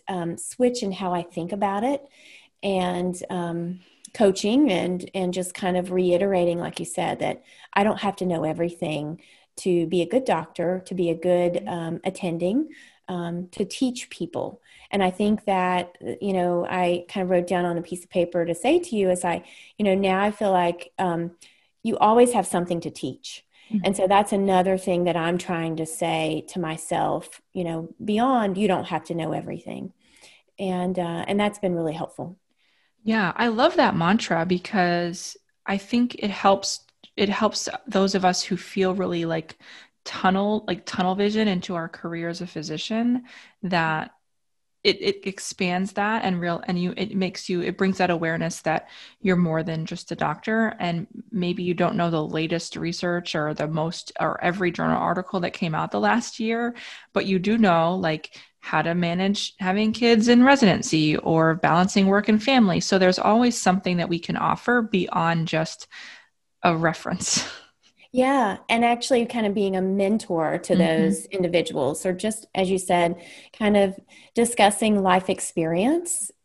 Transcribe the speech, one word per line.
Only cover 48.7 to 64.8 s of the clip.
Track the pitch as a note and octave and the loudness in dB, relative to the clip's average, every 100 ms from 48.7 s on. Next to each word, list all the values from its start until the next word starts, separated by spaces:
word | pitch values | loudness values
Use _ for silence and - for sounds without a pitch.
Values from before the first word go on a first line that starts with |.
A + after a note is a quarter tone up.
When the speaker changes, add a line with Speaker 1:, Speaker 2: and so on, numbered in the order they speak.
| D#3+ - - - _ | -2 -4 -16 -20 _
Speaker 2:
you're | F#3+ F3+ | 0 2
more | E3+ D#3+ | 2 0
than | E3+ D#3+ D#3+ | -2 -4 -6
just | E3+ - | -10 -10
a | E3 | -4
doctor. | D3+ D#3 - A3 A3 - | -2 -2 -2 0 0 -2
And | F3 E3+ - - - | -4 -4 -6 -14 -8
maybe | G#3+ F3 F3+ | -4 -2 -2
you | F3+ | -2
don't | F3 F3 F3+ | 0 0 2
know | E3+ | 0
the | E3 D3+ | 0 -2
latest | D#3 D#3+ E3 - D#3+ | -2 -2 -4 -6 -6
research | E3 F3 F3 F3 F3 E3 | -6 -4 -2 -2 -2 -2
or | D3+ | -2
the | D3+ D3+ | -2 -2
most, | D#3+ D#3+ - - - | -2 -2 -4 -12 -2
or | E3 - | -2 0
every | F3 F#3 F3 | -2 0 -2
journal | E3+ D#3+ D#3+ | 0 0 2
article | E3+ F3 F#3 F#3+ | 0 -2 -2 -4
that | F3 | -4
came | - E3+ D#3 | -4 -4 -2
out | F3 | -2
the | G3+ | 0
last | G#3 A3 - - | 2 0 -2 -6
year, | A3 A#3 A#3+ A#3+ - - - | -4 -2 -4 -6 -14 -18 -6
but | G3+ - | -4 0
you | F#3+ | 0
do | G3 A3+ | 2 4
know, | G#3 E3 E3 F#3 | 6 6 4 2
like, | E3+ D#3 - - - _ | 0 -2 -6 -18 -20 _
how | - D#3+ | -2 0
to | D#3+ | 0
manage | F3 E3+ F3 G3 G3+ - - | 0 0 0 0 0 -4 -4
having | F#3 G3 A3 | -2 2 0
kids | A3 A#3 A#3 A#3+ | 2 4 4 6
in | A#3+ | 8
residency | B3+ C#4 G#3 - - D#3+ D#3 D3+ | 8 8 6 4 2 2 4 2
or | - D#3+ D#3+ D#3+ | 2 4 4 4
balancing | D3+ D#3+ F#3 G3+ F#3+ | 4 4 4 4 4
work | G3+ G#3 | 4 4
and | G#3+ | 2
family. | A#3+ C4 G3+ E3+ | 4 4 4 2
So | - F#3+ | 2 4
there's | F#3 F#3 | 4 4
always | - A3 B3 A#3 | 4 4 4 2
something | G3 F#3+ F#3 F3 | 2 2 0 -2
that | E3 | 0
we | E3+ | -4
can | - - | -4 -2
offer | D#3+ E3 - A#3+ | 0 0 0 0